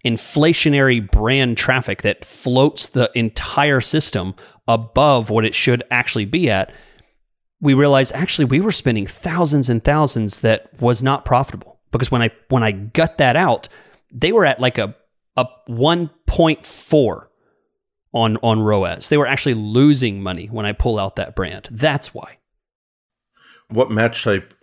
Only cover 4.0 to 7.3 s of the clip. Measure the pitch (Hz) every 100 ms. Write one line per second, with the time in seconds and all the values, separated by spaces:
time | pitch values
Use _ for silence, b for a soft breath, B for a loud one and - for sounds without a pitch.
4 | - 104 90 - B B - 117 113 -
5 | 147 131 107 110 110 - - 120 - 123
6 | - 117 101 156 151 95 95 b b b
7 | b b _